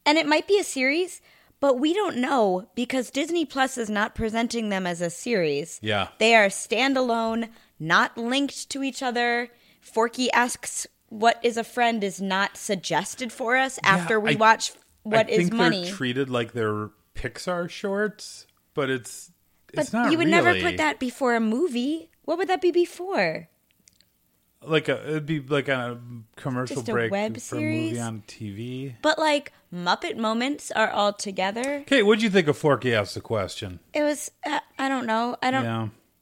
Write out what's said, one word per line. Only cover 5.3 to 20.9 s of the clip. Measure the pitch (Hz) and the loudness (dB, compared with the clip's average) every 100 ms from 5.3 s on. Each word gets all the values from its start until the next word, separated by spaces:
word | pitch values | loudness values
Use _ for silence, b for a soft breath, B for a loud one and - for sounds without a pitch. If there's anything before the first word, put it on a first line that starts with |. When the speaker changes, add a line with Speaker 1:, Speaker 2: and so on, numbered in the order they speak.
| 220 160 143 160 - | 0 0 0 -4 -6
Speaker 2:
Yeah. | 107 104 92 - | -2 0 -2 2
Speaker 1:
They | 220 226 | 6 6
are | 202 | 6
standalone, | - - 220 269 262 254 233 226 226 220 b b - | 0 -4 0 0 0 0 0 -2 -2 -6 b b -8
not | 160 185 240 - | 2 4 2 -2
linked | 233 269 277 - - | -2 0 -2 -4 -10
to | 269 | -6
each | 269 247 | -6 -4
other. | 262 240 240 240 240 b b b | -2 0 0 0 -4 b b b
Forky | - 226 226 226 254 | -4 0 0 2 2
Asks | - 240 - - - - _ - | 2 2 -2 -10 -10 -10 _ -14
What | 214 233 233 | 2 2 4
is | 240 226 | 0 -2
a | |
Friend | 220 - 233 226 | -4 0 0 0
is | 196 180 | -2 -4
not | 196 190 196 - | -2 0 -2 -4
suggested | - 190 - 156 196 - 247 | -4 -4 -2 -2 -2 -6 -8
for | - 233 254 | -4 0 2
us | 262 - | 0 0
Speaker 2:
Yeah, | 190 190 | 4 4
Speaker 1:
after | 170 220 | 4 0
we | 208 | 2
Speaker 2:
I, | 214 | 4
Speaker 1:
watch | 220 220 - - _ _ | 6 6 0 -10 _ _
What | 220 220 220 | 0 2 4
Speaker 2:
I | |
Speaker 1:
Is | 180 | 2
Speaker 2:
think | 175 | 2
Speaker 1:
Money. | 226 233 190 - | 4 2 2 -2
Speaker 2:
they're | 190 | -4
treated | 127 123 135 | -2 0 0
like | 123 113 | 0 -2
they're | 120 107 107 107 _ _ - | -2 -2 -2 -6 _ _ -8
Pixar | 123 - - 175 175 | -8 -6 -6 -4 -4
shorts, | - 202 196 208 - - - - _ _ - | -6 -4 -2 -2 -6 -16 -18 -20 _ _ -4
but | 135 | -2
it's, | 131 - - - _ _ _ _ | -2 -6 -16 -20 _ _ _ _
it's | - 302 | -4 -2
Speaker 1:
But | 233 | 0
Speaker 2:
not | 269 | 2
Speaker 1:
you | 320 | 2
would | 320 | 4
Speaker 2:
really. | 339 | 4
Speaker 1:
never | 339 359 | 4 4
put | 349 - | 2 0
that | 311 | -2